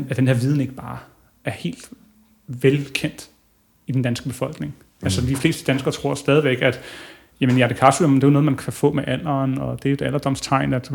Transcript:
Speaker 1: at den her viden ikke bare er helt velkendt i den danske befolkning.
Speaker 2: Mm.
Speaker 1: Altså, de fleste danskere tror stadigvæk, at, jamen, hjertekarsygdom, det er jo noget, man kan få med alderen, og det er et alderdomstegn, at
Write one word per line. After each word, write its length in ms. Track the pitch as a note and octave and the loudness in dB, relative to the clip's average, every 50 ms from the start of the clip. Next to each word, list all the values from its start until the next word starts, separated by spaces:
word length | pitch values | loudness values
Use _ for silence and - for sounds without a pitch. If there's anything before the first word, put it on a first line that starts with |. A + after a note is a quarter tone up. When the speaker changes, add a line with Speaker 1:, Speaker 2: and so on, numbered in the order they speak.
| C3+ - | 0 0
Speaker 1:
at 80 | B2+ | -2
den 100 | B2+ C3+ | 0 2
her 60 | B2+ C3 | 2 2
viden 280 | A#2 B2 C#3 D3 C#3+ | 2 2 0 0 -2
ikke 120 | B2 - - | -2 -6 -8
bare 240 | - - B2 B2+ B2 - - _ _ _ _ _ _ - | -12 -12 -12 -12 -14 -14 -18 _ _ _ _ _ _ -8
er 60 | D3+ | -8
helt 380 | - - - F3 - - - - - - _ _ _ _ _ _ _ _ _ | -8 -6 -8 -10 -10 -10 -16 -20 -20 -20 _ _ _ _ _ _ _ _ _
velkendt 840 | - B2 B2 - C3+ C#3+ C#3+ C#3 - - - - D3+ - - - - _ _ _ _ _ _ _ _ _ _ _ | -14 -4 2 2 4 4 2 0 -4 -6 -6 -6 -6 -8 -10 -20 -20 _ _ _ _ _ _ _ _ _ _ _
i 40 | - | -4
den 100 | B2+ C3 | -2 0
danske 260 | B2 A#2+ A#2 - - | 0 -2 -2 -4 -6
befolkning. 460 | C3+ A#2+ - - D3+ D#3 - D3+ D3 - - | -8 -8 -6 -6 -8 -6 -8 -10 -10 -12 -14
Speaker 2:
Mm. 260 | _ _ _ _ - | _ _ _ _ -4
Speaker 1:
Altså, 160 | - F#2 F2+ | -2 -2 0
de 140 | G#2 B2+ C#3 | 0 -2 0
fleste 300 | C3+ - E3 E3 - - | 0 0 0 0 -2 -2
danskere 280 | - C3 C#3 - D3+ - | -2 0 0 0 -4 -4
tror 220 | - - C#3 C#3+ | -2 -4 -4 -4
stadigvæk, 460 | C#3 - C#3+ C#3 D#3 D3 B2+ B2+ - | -2 2 2 4 4 4 2 0 2
at, 200 | - B2+ A#2 - - - - - - - - - _ _ _ - | 0 0 0 -2 -8 -16 -18 -18 -18 -20 -20 -20 _ _ _ 0
jamen, 140 | C3+ B2+ B2 | 2 4 4
hjertekarsygdom, 580 | B2+ A#2+ A#2+ A#2 - C3 C#3 C3+ - F3 C#3+ C3+ | 4 4 2 4 4 4 4 6 4 4 4 4
det 100 | C3 C3 | 6 6
er 40 | |
jo 40 | C#3+ | 6
noget, 140 | D3 C#3+ D3+ | 6 6 4
man 100 | D3 C3+ | 2 0
kan 160 | - - - - | -2 -4 -8 -2
få 200 | - C#3 D3 C#3+ | 0 0 2 2
med 100 | C3+ C3+ | 0 -2
alderen, 500 | - B2+ - E3 D#3 C#3 C3+ C3+ C3 C3 | -2 -4 -4 -2 -2 -2 -2 -2 -2 -2
og 260 | C#3 C3+ B2+ B2 B2 - | -2 -4 -6 -6 -4 -2
det 60 | C#3 | -2
er 40 | C#3 | -2
et 80 | C#3+ | 0
alderdomstegn, 720 | C#3 C3 C3+ C3+ - C3+ C3+ - - - C#3 C3+ C#3+ C#3+ C3 | -2 -2 -2 -2 -2 -2 -4 -4 -2 0 0 0 0 0 -2
at 180 | B2 - - | -2 -4 -6